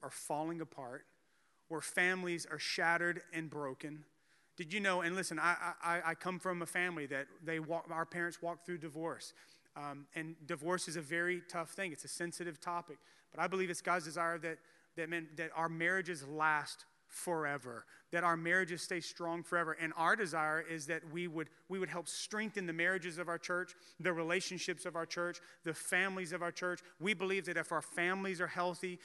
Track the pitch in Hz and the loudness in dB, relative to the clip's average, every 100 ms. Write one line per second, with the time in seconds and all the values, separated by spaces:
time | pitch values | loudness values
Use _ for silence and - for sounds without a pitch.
0 | 135 - - 147 160 170 156 - 123 139 | -10 -8 -2 -2 0 -4 -6 -8 -8 -10
1 | - _ _ _ _ _ - 160 - - | -12 _ _ _ _ _ -6 -6 0 4
2 | 180 185 180 170 - 151 - - 170 170 | 4 4 0 -2 -2 -4 -2 4 6 6
3 | 175 170 - 165 160 143 139 127 151 151 | 4 0 -4 -6 -4 -4 -4 -4 -8 -10
4 | - _ _ _ _ - 160 208 196 180 | -14 _ _ _ _ -10 -4 2 4 4
5 | 170 185 180 160 170 175 175 - 170 170 | 4 0 -2 2 4 4 0 -2 0 2
6 | 165 165 175 180 185 175 160 180 180 165 | 0 -2 -2 -2 -2 -2 0 0 2 0
7 | 139 139 139 - 160 160 156 165 160 160 | -2 -4 -4 -8 -4 -2 -2 -2 -2 -4
8 | 165 175 170 - 170 170 - 175 160 147 | -2 -2 -2 -2 -4 -4 -6 -6 -6 -4
9 | 165 120 - - - - _ 147 143 143 | -4 -4 -10 -16 -20 -20 _ -10 -8 -8
10 | 139 165 160 160 151 165 160 180 175 160 | -8 -6 -6 -8 -6 -2 0 0 0 -6
11 | 143 170 175 175 175 175 160 - 190 143 | -2 2 2 0 -2 -4 -4 -4 -6 -6
12 | 139 - 170 165 175 147 180 170 170 139 | -8 -4 -4 -4 -6 -6 -4 -4 -4 -12
13 | - - _ 156 175 190 185 170 180 175 | -18 -20 _ -2 0 2 0 0 2 2
14 | 156 160 170 170 165 160 - - _ - | 2 0 0 0 -4 -6 -12 -20 _ -6
15 | 160 170 156 156 160 160 165 165 170 190 | -2 -2 -4 -6 -4 0 0 2 2 2
16 | 175 160 139 151 156 151 143 - - _ | 0 -4 -6 2 4 4 0 -8 -14 _
17 | _ - 180 165 147 143 123 113 - - | _ -6 -2 0 0 -2 -4 -10 -12 -20
18 | _ 170 175 165 165 185 175 165 - 175 | _ 2 4 4 4 4 4 0 -2 -4
19 | - - 170 170 160 175 160 156 165 160 | -4 -4 -2 -2 0 2 2 0 -2 2
20 | 165 220 185 160 156 156 160 165 143 160 | 4 4 2 2 2 2 0 -4 -2 -2
21 | 165 170 175 160 156 - - 190 175 170 | -2 -4 -2 -2 -4 -8 -6 -4 -2 -4
22 | 156 - - 214 220 208 175 165 175 190 | -4 -6 -4 -2 -2 -2 0 2 4 2
23 | 180 160 170 170 - 175 175 - - - | 0 -4 -4 -4 -2 -2 -2 -10 -18 0
24 | 170 165 165 185 - 180 - 170 180 165 | 2 2 2 2 2 -2 -2 -4 -4 -2
25 | 160 175 175 170 - - 165 156 - 180 | -2 -2 -2 -2 -12 -6 -4 -4 2 4
26 | 190 190 170 175 170 - 180 175 - - | 4 2 -2 -2 -2 0 -2 -2 -8 -2
27 | 185 185 190 190 170 170 151 160 - - | 0 2 2 2 0 0 0 0 0 2
28 | 175 190 190 175 175 180 180 175 185 175 | 2 4 0 0 0 2 0 0 -4 -6